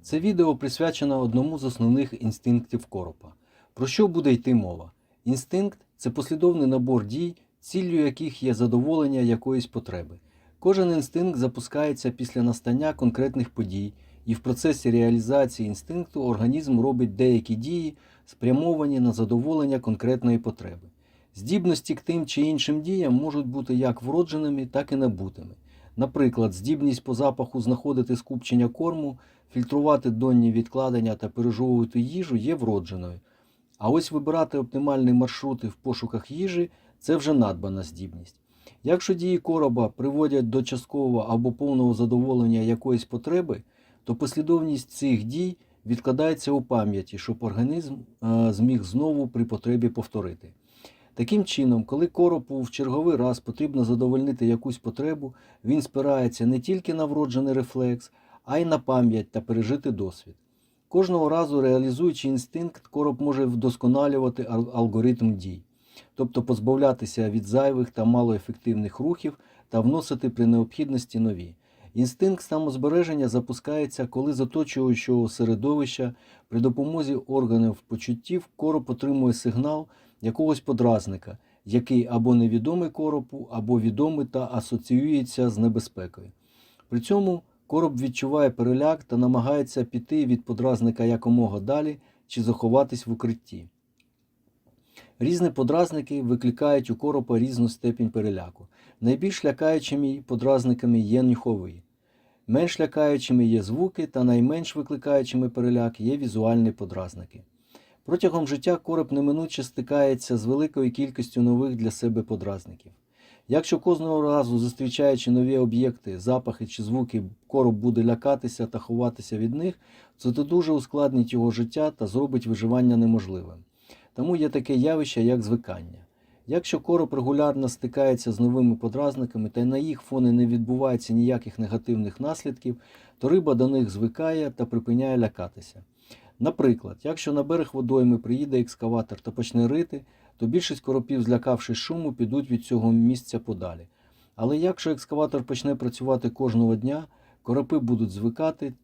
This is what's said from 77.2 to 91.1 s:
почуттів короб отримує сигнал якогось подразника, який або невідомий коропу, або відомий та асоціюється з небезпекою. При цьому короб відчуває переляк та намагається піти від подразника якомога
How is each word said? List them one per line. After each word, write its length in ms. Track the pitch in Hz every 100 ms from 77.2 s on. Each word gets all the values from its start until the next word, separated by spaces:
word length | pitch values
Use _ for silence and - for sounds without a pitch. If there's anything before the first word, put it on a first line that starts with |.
| - 135 120 117 113 107
почуттів 720 | _ 113 - 117 - 175 - -
короб 280 | 156 151 127
отримує 440 | 123 139 139 127
сигнал 520 | 117 123 117 143 151 156 _ _ _
якогось 360 | 110 113 156 139
подразника, 800 | - 123 120 110 98 95 - 95 _ _
який 420 | 101 120 120 127 117
або 280 | 120 117
невідомий 560 | 120 117 113 127 175 165
коропу, 580 | - 156 147 127 139 120
або 300 | 113 107 120
відомий 460 | 113 104 151 156 139
та 220 | 123 -
асоціюється 1000 | 135 - 117 - 123 147 147 127 - 123
з 80 | 104
небезпекою. 720 | 113 113 110 - 90 - 95 _ _ _ _ _ _
При 120 | 120
цьому 420 | 117 202 190 175 _ _ _
короб 340 | 156 165 127
відчуває 500 | 131 123 135 151 139
переляк 540 | 120 120 127 151 156
та 120 | - 120
намагається 680 | 127 123 123 147 131 131
піти 420 | 123 123 120 156 131
від 180 | 120
подразника 600 | - 110 127 117 117 117
якомога 560 | 117